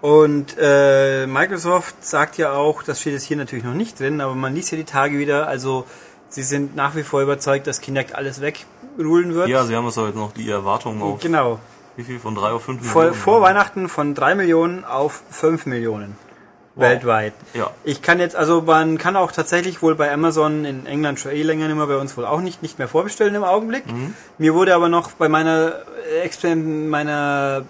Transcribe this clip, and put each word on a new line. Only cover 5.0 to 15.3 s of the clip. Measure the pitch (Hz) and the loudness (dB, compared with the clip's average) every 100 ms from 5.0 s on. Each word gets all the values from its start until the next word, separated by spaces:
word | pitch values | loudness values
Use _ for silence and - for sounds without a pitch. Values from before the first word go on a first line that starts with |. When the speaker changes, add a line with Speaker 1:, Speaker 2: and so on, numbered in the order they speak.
| 143 143 | 0 0
Speaker 1:
wieder, | 143 143 151 | 0 0 0
also | 135 131 131 123 - - - _ | -4 -4 -4 -6 -16 -20 -20 _
sie | - | -10
sind | 135 143 143 147 | -6 -4 -4 -4
nach | 139 156 | -4 -4
wie | |
vor | 147 143 | -4 0
überzeugt, | 139 139 143 139 139 | 0 -2 0 -2 -2
dass | 135 | -8
Kinect | - 135 131 - | -4 -6 -4 -6
alles | 135 131 | -8 -6
wegrulen | 143 151 - - - 254 156 170 175 | -8 -8 -16 -20 -20 -6 2 2 2
wird. | 165 175 | 0 2
Speaker 2:
Ja, | 131 | 2
sie | 120 113 | 2 0
haben | 120 | -2
es | 117 | -2
halt | 107 104 | -4 -4
noch | 107 | -8
die | 107 110 | -8 -6
Erwartung | 101 98 107 117 110 | -4 -2 -4 -4 -6
auf | 101 101 | -4 -4
Speaker 1:
Genau. | 170 160 127 113 - - - - | -2 0 0 -2 -10 -20 -20 -18
Speaker 2:
wie | |
viel? | 120 123 | -14 -12
Von | 110 107 | -8 -4
drei | 104 | -2
auf | 117 | -2
fünf | - 127 120 | -6 -6 0
Speaker 1:
Vor, | 160 | 4
Speaker 2:
Millionen? | 165 165 | 4 2
Speaker 1:
vor | 143 226 | 4 6
Weihnachten | 190 196 190 - 185 | 6 4 0 -2 -6
von | - 147 | -4 -4
drei | 143 139 190 | 0 0 2
Millionen | 185 165 170 180 | 4 4 2 -2
auf | 151 123 147 - - | -6 -2 -2 -4 -16